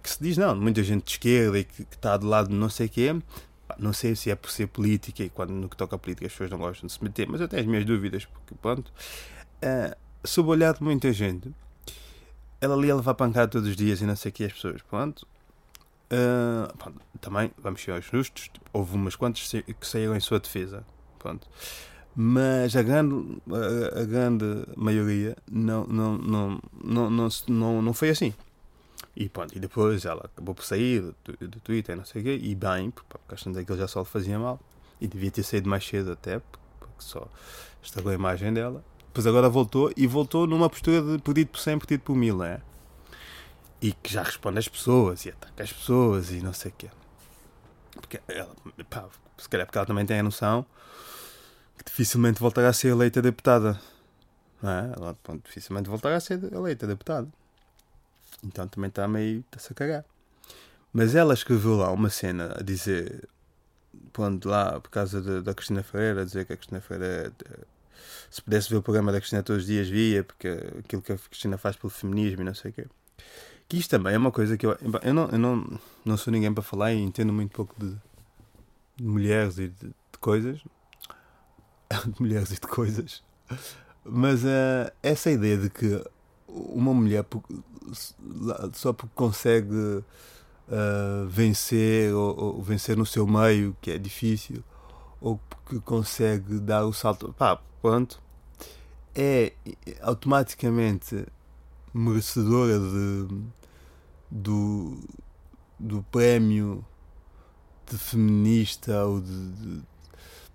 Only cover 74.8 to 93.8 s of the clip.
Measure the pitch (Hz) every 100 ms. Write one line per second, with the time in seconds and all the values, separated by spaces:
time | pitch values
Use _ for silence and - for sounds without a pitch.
74.8 | 113 110 120 147 165 113 120 120 - 110
75.8 | - - - 107 - 113 107 107 101 98
76.8 | 107 113 98 92 110 104 101 - 101 -
77.8 | 101 101 - - - _ - _ - _
78.8 | _ - 117 104 101 107 104 92 95 92
79.8 | - - _ - - 107 117 147 - -
80.8 | _ - - - _ _ _ _ _ _
81.8 | _ 104 110 - 120 107 95 95 - -
82.8 | 110 107 170 - - _ _ 127 - -
83.8 | - - - 120 135 131 127 135 131 127
84.8 | 120 - - 147 - 139 104 104 101 -
85.8 | 107 101 - - _ _ - - - -
86.8 | 127 127 110 104 104 113 - - - -
87.8 | - - - - - - 110 - 98 -
88.8 | - 165 113 - 123 104 120 117 101 107
89.8 | 107 101 98 - - - - - - 110
90.8 | 104 101 101 101 95 90 113 101 - 117
91.8 | 110 110 107 104 101 - 104 98 101 104
92.8 | - 110 107 - 104 107 110 107 101 95